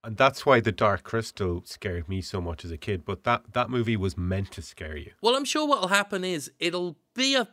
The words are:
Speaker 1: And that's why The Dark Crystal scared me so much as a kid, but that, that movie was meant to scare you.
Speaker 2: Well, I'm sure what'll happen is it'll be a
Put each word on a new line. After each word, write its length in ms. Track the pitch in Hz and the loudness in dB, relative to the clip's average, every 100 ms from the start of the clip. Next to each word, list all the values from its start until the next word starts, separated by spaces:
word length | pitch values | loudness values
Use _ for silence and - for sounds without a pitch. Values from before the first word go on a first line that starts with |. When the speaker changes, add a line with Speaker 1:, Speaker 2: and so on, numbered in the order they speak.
Speaker 1:
And 120 | 117 107 | -8 4
that's 260 | 135 - | 4 4
why 160 | - 135 | 6 6
The 100 | 117 | 6
Dark 320 | 98 110 98 | 4 2 2
Crystal 600 | - 113 110 - 95 87 | -2 -4 -4 -4 -2 -2
scared 440 | - - 104 87 82 | -6 -8 -6 -6 -4
me 120 | 95 | -6
so 200 | 92 98 | -4 -6
much 220 | 87 85 | -6 -8
as 60 | 90 | -10
a 60 | - | -10
kid, 280 | - 95 90 | -6 -6 -4
but 180 | 95 | -4
that, 300 | - 120 - | 0 -2 -2
that 160 | 123 113 | -2 0
movie 260 | 123 113 110 | 0 0 0
was 220 | 95 92 | 0 -2
meant 340 | 90 95 98 | -2 -2 -4
to 80 | - | -10
scare 340 | - - 80 76 | -16 -14 -12 -12
you. 140 | 76 _ | -14 _
Speaker 2:
Well, 120 | 214 | 0
I'm 120 | 262 277 | 0 0
sure 200 | 302 302 | -2 2
what'll 220 | 269 185 | 2 4
happen 360 | 202 202 202 | 2 2 -4
is 260 | 185 170 135 _ | -4 -4 -6 _
it'll 360 | 170 175 180 156 _ | -2 -2 -6 -8 _
be 200 | - 269 | -2 2
a 140 | 269 226 | 2 0